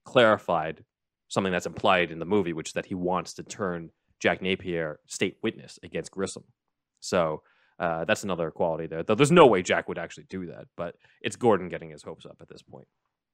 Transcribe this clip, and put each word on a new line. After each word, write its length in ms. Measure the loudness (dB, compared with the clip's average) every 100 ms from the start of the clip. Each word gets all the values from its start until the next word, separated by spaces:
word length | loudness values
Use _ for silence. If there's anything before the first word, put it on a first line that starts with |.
clarified 800 | 0 4 6 4 2 -2 -2 -8 _ _ _ _ -6
something 240 | -4 0
that's 140 | -2 -4
implied 440 | -2 2 2 2
in 80 | -4
the 40 |
movie, 280 | -2 0 0
which 160 | -4 -6
is 40 |
that 120 | -8 -6
he 80 |
wants 400 | -4 -2 -2 -6
to 80 | -14
turn 480 | -14 -6 -6 -6 -10 _ _ -2
Jack 200 | 0 0
Napier 600 | -2 -4 -4 -4 -6 -8 -12
state 300 | -6 -4 -4
witness 360 | -6 -6 -18 -20
against 280 | -10 -10 -8
Grissom. 320 | -8 -8 -8 _ _ _ _ _ _
So, 420 | -2 0 0 -2 _ _ _ -6
uh, 260 | -4 -2 0
that's 160 | -2
another 280 | -2 -4 -4
quality 340 | -2 -2 -2 -6
there. 160 | -6
Though 120 | 0 4
there's 160 | 6
no 140 | 10 10
way 160 | 8
Jack 260 | 2 -2 -2
would 100 | -8
actually 260 | -10 -12 -12
do 160 | -10 -10
that, 220 | -14 -18 -12
but 180 | -12 -12 _ _
it's 160 | -10 0
Gordon 320 | 4 4 0
getting 220 | -10 -12
his 120 | -16
hopes 200 | -18 -18
up 120 | -20 -20
at 80 | -20
this 140 | -20
point. 240 | -20 -20 -20 _ _ _ _